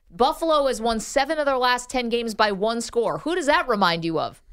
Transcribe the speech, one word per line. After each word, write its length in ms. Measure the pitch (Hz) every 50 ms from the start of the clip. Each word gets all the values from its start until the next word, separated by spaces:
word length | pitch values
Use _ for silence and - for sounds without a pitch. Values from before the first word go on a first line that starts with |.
| _ _
Buffalo 560 | 170 175 247 302 311 - 339 330 311 294 277
has 140 | 262 226 208
won 180 | 226 233 226 214
seven 400 | - - - 277 277 285 320 302
of 80 | 285
their 100 | 277 262
last 320 | 247 254 247 247 240 - -
ten 200 | - 254 240 233
games 260 | 233 233 233 226 202
by 160 | - 214 208
one 300 | 202 185 208 226 233 233
score. 380 | 233 - - 233 220 175 147 156
Who 180 | - 302 359
does 100 | 370 285
that 220 | 285 302 349 320 254
remind 360 | 220 202 190 170 170 170 165
you 140 | 165 160 147
of? 240 | 123 104 - - _ -